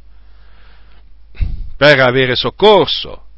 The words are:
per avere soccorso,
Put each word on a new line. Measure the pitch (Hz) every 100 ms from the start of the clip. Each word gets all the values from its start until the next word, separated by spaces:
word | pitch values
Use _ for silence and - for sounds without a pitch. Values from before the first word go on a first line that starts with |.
| - - - - - - - - - - - - - - - - -
per | - 143 139
avere | 127 127 131 120
soccorso, | 123 - 202 202 143 - 73 - -